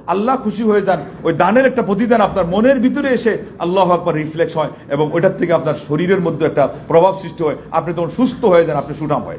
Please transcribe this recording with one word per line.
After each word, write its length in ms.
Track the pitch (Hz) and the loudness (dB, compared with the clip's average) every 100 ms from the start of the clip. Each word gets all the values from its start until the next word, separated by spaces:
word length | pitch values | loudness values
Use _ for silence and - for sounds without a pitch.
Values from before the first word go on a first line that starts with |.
| - | -4
আল্লাহ 300 | 185 226 247 | -2 0 -2
খুশি 260 | 208 202 | -2 -2
হয়ে 180 | 220 208 | 2 2
যান, 180 | 190 170 139 - | 2 -2 -4 -6
ওই 100 | 165 | -2
দানের 320 | 156 175 240 269 | 2 4 4 4
একটা 160 | 254 | 2
প্রতিদান 400 | 165 202 233 233 | -2 0 2 2
আপনার 260 | 185 196 170 | 2 0 0
মনের 320 | 190 254 269 | 2 4 4
ভিতরে 300 | 247 269 277 | 2 0 0
এসে 280 | 240 220 185 - - | 0 0 -2 -6 -6
আল্লাহু 320 | 170 190 180 | -2 2 2
আকবার 240 | 170 170 151 | 2 0 -2
reflex 420 | 151 160 160 160 | -4 -2 -2 -2
হয় 120 | 147 - - | -4 -6 -4
এবং 200 | 143 151 | -2 0
ওইটার 240 | 170 185 185 | 2 0 0
থেকে 160 | 170 | 0
আপনার 220 | 160 151 147 - | 0 0 -4 -4
শরীরের 340 | 151 180 190 | -2 0 0
মধ্যে 240 | 170 147 147 | 0 0 0
একটা 240 | 143 131 - - | 2 0 -2 0
প্রভাব 280 | 160 190 - | 4 4 2
সৃষ্টি 220 | 165 - | -8 -4
হয়, 120 | 180 - - | -4 -4 -6
আপনি 220 | 160 156 | -4 -4
তখন 160 | 170 165 | -4 -4
সুস্থ 360 | - 247 - 214 | -2 -2 0 2
হয়ে 200 | 170 160 | 4 4
যান, 120 | 147 | -2
আপনি 180 | 139 147 | -6 -6
সুঠাম 280 | 151 131 | -4 -4
হয়ে 140 | 90 | -6